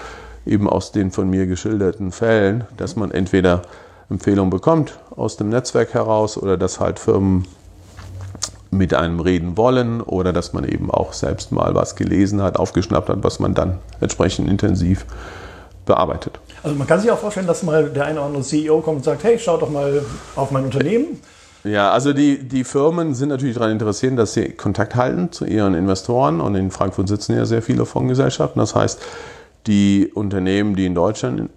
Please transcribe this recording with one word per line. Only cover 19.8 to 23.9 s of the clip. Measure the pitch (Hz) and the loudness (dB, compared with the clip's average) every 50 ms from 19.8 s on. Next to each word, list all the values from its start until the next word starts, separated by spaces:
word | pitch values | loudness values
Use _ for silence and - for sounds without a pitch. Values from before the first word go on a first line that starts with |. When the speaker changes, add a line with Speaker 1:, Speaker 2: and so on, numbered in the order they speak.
| 143 143 139 143 139 117 120 - - - - | -2 0 0 0 -2 -4 -10 -12 -14 -12 -4
Speaker 2:
auf | 139 135 - | -4 -2 0
mein | 139 135 135 | 0 -2 -2
Unternehmen.“ | 135 127 143 139 160 214 233 294 339 254 - - - - - - - - - - | 0 0 0 0 2 2 0 0 0 -6 -12 -14 -20 -20 -20 -20 -20 -20 -10 -6
Speaker 1:
Ja, | 101 104 101 101 95 | 0 2 4 4 6
also | 92 123 120 143 | 4 4 4 2
die, | 139 139 147 143 139 135 139 | 2 4 4 4 4 2 -2
die | 120 135 131 123 | -4 -2 -2 -2
Firmen | - - 139 143 160 170 175 165 156 135 | 0 0 2 2 2 2 2 -2 -2 -2
sind | 120 139 147 | -2 -2 -2
natürlich | 143 127 139 135 113 | -2 -2 -2 -2 -2
daran | 120 113 110 | 0 0 0
interessiert, | 110 107 117 107 | 0 0 0 0